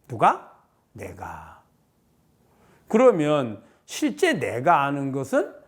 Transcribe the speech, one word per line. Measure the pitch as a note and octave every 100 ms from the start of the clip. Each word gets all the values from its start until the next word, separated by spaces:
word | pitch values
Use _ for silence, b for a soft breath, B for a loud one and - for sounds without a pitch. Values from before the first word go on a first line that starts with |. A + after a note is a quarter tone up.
| -
누가? | A#2 F#3 D#4 - - _ _ _
내가. | - F#2 F#2 F2 D#2+ D#2+ - _ _ _ _ _ _ _ _ b b b b b
그러면 | A3 B3+ F#3+ D3+ D3+ B2 G2+ b b b
실제 | - D4+ - F4+
내가 | A3 A2 A2+ C3+ D#3+
아는 | C#3 C#3+ C#3
것은 | C3 C3 C#4 G4+ -